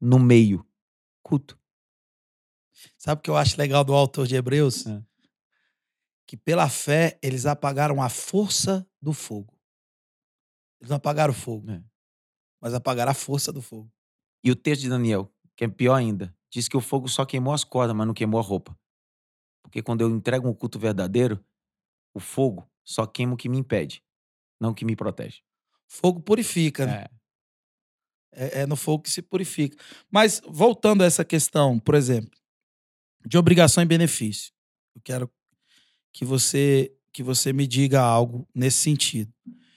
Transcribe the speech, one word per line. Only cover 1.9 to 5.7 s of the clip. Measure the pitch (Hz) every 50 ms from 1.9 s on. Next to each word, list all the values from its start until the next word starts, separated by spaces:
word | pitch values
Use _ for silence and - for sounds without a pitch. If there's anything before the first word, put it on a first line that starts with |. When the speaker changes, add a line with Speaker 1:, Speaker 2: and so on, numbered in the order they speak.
| _ _ _ _ _ _ _ _ _ _ _ _ _ _ _ _ _ _ - - _ _
Speaker 2:
Sabe | - - 151 151
o | -
que | -
eu | 151 147
acho | 147 143 - -
legal | 147 139 135 143 143
do | 135 139
autor | 143 139 135 - - 135 120
de | 131
Hebreus? | 127 123 123 135 147 151 135 123 - -
Speaker 1:
É. | 113 107 104 110 - _ _ _ _ _ _ _ _ _ _ _ _